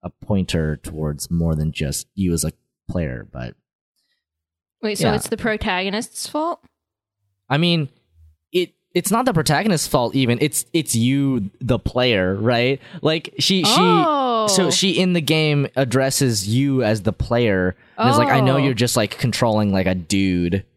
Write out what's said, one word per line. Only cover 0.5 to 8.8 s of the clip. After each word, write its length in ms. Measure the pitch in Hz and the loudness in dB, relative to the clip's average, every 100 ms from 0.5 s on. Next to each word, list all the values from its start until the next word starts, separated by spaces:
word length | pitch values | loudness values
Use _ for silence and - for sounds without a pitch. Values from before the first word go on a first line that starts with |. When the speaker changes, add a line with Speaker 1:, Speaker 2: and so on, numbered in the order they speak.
| 85 78 73 | 0 -2 -4
Speaker 1:
towards 520 | - 78 78 73 - | -8 -6 -6 -6 -4
more 240 | 85 82 78 | -2 0 0
than 160 | 78 | -2
just 340 | - 76 71 - - | -4 -6 -6 -10 -4
you 160 | 92 | -2
as 100 | 85 82 | 0 -2
a 60 | - _ _ - | -6 _ _ -8
player, 380 | 92 78 62 50 | -6 -6 -8 -12
but 220 | 65 60 - _ _ _ _ _ _ _ _ _ _ _ _ | -14 -14 -16 _ _ _ _ _ _ _ _ _ _ _ _
Speaker 2:
Wait, 160 | 220 208 | -6 0
so 100 | - | 0
Speaker 1:
yeah. 60 | 214 | 0
Speaker 2:
it's 140 | - | -2
the 80 | 220 | -4
protagonist's 920 | 233 214 220 180 190 202 240 - - | -2 -2 -2 -2 -2 -4 -8 -10 -8
fault? 360 | 302 320 339 _ _ _ _ _ _ _ _ _ | -4 -4 -6 _ _ _ _ _ _ _ _ _
Speaker 1:
I 80 | 143 | 0
mean, 320 | 175 170 143 _ _ _ - _ _ | 2 0 -2 _ _ _ -20 _ _
it, 220 | 170 175 _ | -2 -2 _